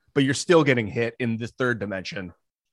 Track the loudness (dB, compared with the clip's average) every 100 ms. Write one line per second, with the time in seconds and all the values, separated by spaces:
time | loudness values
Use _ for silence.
0 | _ 0 0 0 4 4 6 2 0 -4
1 | -4 -2 -4 -4 -6 -4 -2 -2 -4 -8
2 | -8 -10 -12 -16 _ _ _